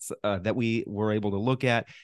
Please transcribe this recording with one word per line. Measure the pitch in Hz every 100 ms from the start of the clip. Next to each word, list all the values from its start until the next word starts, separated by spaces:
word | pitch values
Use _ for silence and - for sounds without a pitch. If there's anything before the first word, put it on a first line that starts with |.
| - -
uh, | 104 98
that | 98 123
we | 113 113 -
were | 101 107
able | 107 104
to | 98
look | 117 131
at | 131 117 - -